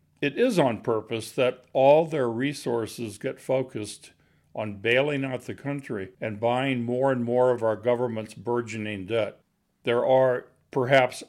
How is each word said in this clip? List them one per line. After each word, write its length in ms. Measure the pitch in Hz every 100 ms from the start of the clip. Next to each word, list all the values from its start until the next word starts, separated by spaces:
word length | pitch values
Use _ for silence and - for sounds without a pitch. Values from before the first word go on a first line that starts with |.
| _ -
it 160 | 143 -
is 200 | 254 185
on 220 | 135 110
purpose 520 | - 110 - 113 110
that 340 | - 127 - _
all 320 | 139 135 151 170
their 240 | 151 123
resources 880 | 113 139 - - 117 110 - 113 -
get 240 | 131 -
focused 720 | - 135 131 113 104 - - _ _ _ _ -
on 200 | 107 101
bailing 500 | 113 127 147 139 135
out 160 | 123 -
the 80 | 104
country 560 | 139 143 139 107 95 -
and 180 | 113 104
buying 460 | 117 123 139 127 117
more 260 | 123 135
and 140 | 127 117
more 260 | 123 127
of 100 | 117
our 140 | 110 104
government's 600 | 120 120 123 110 104 -
burgeoning 720 | 104 120 113 110 107 101 95
debt. 340 | 113 104 - _ _ _ _
There 220 | - 120 -
are 400 | 131 131 123 - _ _
perhaps 520 | 139 123 135 127 -